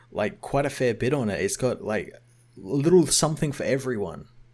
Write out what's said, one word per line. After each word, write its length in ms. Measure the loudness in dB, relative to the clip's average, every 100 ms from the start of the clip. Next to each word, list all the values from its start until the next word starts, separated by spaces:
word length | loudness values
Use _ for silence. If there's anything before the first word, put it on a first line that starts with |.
| -10
like, 300 | -4 -4 -4
quite 260 | -4 -2 0
a 40 |
fair 240 | 0 -2
bit 200 | 0 0
on 160 | 0 0
it. 100 | 0
It's 160 | -2 0
got, 280 | -2 -2
like, 280 | -4 -4 -4
a 60 | -12 -20 _ _ -16
little 460 | -4 0 6 6 6
something 440 | 4 2 0 -2
for 120 | -2
everyone. 640 | -2 -2 -2 -4 -6 -8 -16 -20 -20